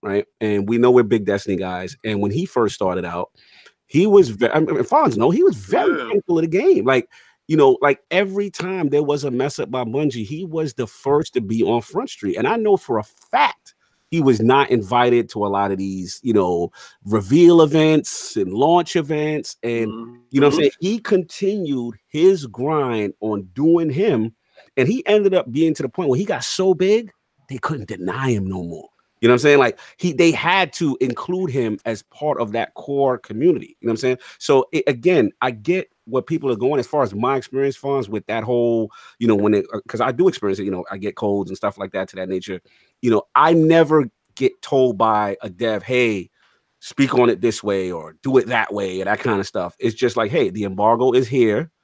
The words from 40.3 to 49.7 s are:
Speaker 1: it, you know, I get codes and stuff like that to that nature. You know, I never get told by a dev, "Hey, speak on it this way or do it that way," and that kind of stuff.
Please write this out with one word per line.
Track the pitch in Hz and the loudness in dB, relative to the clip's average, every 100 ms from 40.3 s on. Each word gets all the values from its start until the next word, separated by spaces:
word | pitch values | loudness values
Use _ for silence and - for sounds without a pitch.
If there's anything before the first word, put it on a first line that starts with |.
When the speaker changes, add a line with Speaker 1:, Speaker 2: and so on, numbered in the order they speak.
| - 104 95 | 0 -4 -4
Speaker 1:
it, | |
you | 101 | -4
know, | 92 - | -6 -8
I | 98 | -8
get | 101 | -8
codes | 95 107 101 92 | -4 -2 -2 -4
and | 95 | -6
stuff | 104 101 | -6 -6
like | 98 | -8
that | 98 95 | -6 -8
to | 95 | -8
that | 92 | -8
nature. | 95 92 92 _ _ _ _ | -8 -8 -12 _ _ _ _
You | 120 | 0
know, | 104 - - | 0 0 2
I | 156 | 4
never | 170 160 165 147 156 123 _ _ | 4 4 4 4 2 0 _ _
get | - 131 - | -4 -4 -4
told | - 139 127 101 | -4 0 0 2
by | 113 107 104 101 | 0 0 -2 -6
a | 110 | -10
dev, | 90 113 107 | -6 -4 -4
"Hey, | 101 127 120 104 87 _ _ _ _ _ | -4 0 0 -2 -8 _ _ _ _ _
speak | - - 135 | -18 -2 0
on | 123 120 | 4 2
it | 95 | 2
this | 113 110 | -2 -2
way | 104 98 92 | -4 -4 -4
or | 87 78 80 | -8 -12 -12
do | 135 131 | 0 0
it | 101 | 2
that | 120 107 | -2 -4
way," | 104 98 92 | -4 -6 -6
and | 95 | -4
that | 107 | -4
kind | 127 104 | -2 -4
of | 98 | -4
stuff. | 104 90 | -6 -8